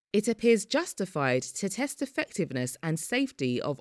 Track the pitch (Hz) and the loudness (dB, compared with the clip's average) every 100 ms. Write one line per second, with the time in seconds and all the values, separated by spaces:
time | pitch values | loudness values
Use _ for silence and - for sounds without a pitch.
0 | _ 208 220 226 233 226 - 277 349 - | _ 0 2 2 4 4 4 0 0 -4
1 | 190 151 135 127 - - 196 226 277 - | -4 0 2 2 0 -4 -4 -2 -4 -4
2 | 277 - - - 151 127 127 - 165 160 | -4 -4 -4 -2 -2 -2 -4 -4 -2 -2
3 | - 247 269 - 131 123 - 135 | 0 0 0 0 0 0 -2 -4